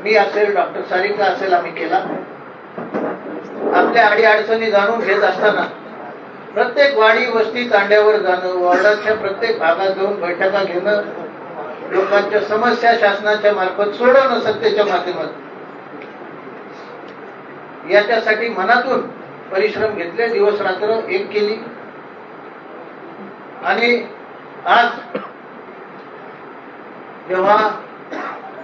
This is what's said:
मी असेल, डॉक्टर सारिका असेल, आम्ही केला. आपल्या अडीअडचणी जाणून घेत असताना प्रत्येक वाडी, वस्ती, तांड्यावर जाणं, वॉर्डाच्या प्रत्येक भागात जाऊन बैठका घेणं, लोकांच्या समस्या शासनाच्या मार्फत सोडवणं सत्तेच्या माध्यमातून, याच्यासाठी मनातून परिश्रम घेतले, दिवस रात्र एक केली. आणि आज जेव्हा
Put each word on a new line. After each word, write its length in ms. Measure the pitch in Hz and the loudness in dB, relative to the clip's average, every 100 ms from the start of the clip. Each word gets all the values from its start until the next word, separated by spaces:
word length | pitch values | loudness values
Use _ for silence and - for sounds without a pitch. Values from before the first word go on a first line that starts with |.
मी 120 | 202 214 | 2 4
असेल, 400 | 202 202 208 190 | 4 2 2 2
डॉक्टर 260 | - - | 0 -2
सारिका 440 | - 180 202 202 190 | -4 0 0 2 0
असेल, 280 | 180 190 | 0 2
आम्ही 180 | 175 165 | 2 0
केला. 260 | 165 160 381 - - - - - - - - - - - - - - - - - - | -6 0 0 -2 -8 -8 -14 -16 -18 -16 -12 -8 -6 -4 -6 -10 -12 -12 -6 0 4
आपल्या 300 | 226 233 214 | 4 6 6
अडीअडचणी 640 | 208 220 214 220 226 220 | 6 6 6 4 0 4
जाणून 280 | 202 208 226 | 2 4 0
घेत 220 | 196 202 | 2 2
असताना 400 | 185 - 208 - - - - - - - - - - | 2 4 2 2 -2 -6 -16 -14 -14 -14 -16 -16 -8
प्रत्येक 440 | 208 247 285 277 214 | 0 0 4 4 6
वाडी, 300 | 214 226 240 | 6 6 2
वस्ती, 460 | 226 220 247 240 | 2 0 0 2
तांड्यावर 420 | 208 202 214 208 208 | 2 6 6 6 6
जाणं, 380 | 185 185 185 | 2 0 0
वॉर्डाच्या 600 | 180 175 180 202 208 214 214 | 0 4 6 6 4 2 0
प्रत्येक 440 | 196 196 226 - | -2 -2 -2 0
भागात 320 | 160 180 190 | 2 2 2
जाऊन 300 | 190 196 202 | 0 -2 -2
बैठका 420 | - 175 190 196 | -4 0 0 0
घेणं, 380 | 196 175 196 208 202 - - - - - - - - | 0 -2 0 0 -2 -8 -12 -12 -14 -12 -12 -12 -4
लोकांच्या 500 | 175 190 202 202 208 | 0 2 2 2 0
समस्या 500 | 190 214 240 233 233 233 | 0 2 2 4 4 4
शासनाच्या 520 | 202 202 208 208 208 | 4 2 0 2 2
मार्फत 400 | 202 185 190 208 220 | 2 0 0 -2 0
सोडवणं 440 | 247 269 262 240 | 4 6 6 2
सत्तेच्या 440 | 214 208 220 208 202 | 0 0 2 0 0
माध्यमातून, 600 | 180 180 175 156 - - - - - - - - - - - 131 - - - - - - - 147 - - - - - 151 | -2 -2 -6 -6 -8 -16 -16 -16 -16 -16 -16 -16 -16 -16 -16 -16 -16 -16 -16 -16 -16 -16 -16 -18 -18 -18 -18 -18 -16 4
याच्यासाठी 580 | 202 208 226 226 214 233 | 4 6 2 2 0 0
मनातून 520 | 185 196 247 262 240 - - - - - | -2 4 4 4 -2 -2 -10 -16 -16 -4
परिश्रम 440 | 190 208 202 214 180 | 0 0 0 -2 -2
घेतले, 320 | 170 226 233 | -6 -2 0
दिवस 340 | 202 202 202 | 4 2 2
रात्र 380 | 196 180 208 226 185 | 0 -2 0 0 0
एक 200 | 185 196 | -2 -2
केली. 240 | 208 208 226 233 - - - - - - - - - - - - - - - - - - - 170 | 0 0 -2 -8 -14 -16 -16 -18 -18 -18 -18 -16 -18 -16 -16 -16 -16 -16 -16 -16 -16 -16 -8 0
आणि 380 | 214 240 240 - - - - - - 165 | 2 4 2 0 -12 -16 -18 -16 -8 2
आज 200 | 208 240 - - - - - - - - - - - - - - - - - - - - - - - - | 4 4 0 -10 -10 -10 -16 -18 -18 -16 -16 -18 -18 -16 -16 -16 -16 -18 -18 -18 -18 -18 -18 -18 -18 -4
जेव्हा 280 | 185 196 214 220 - - - - - - - - - | 0 6 6 4 -2 -12 -16 -12 -10 -8 -10 -14 -14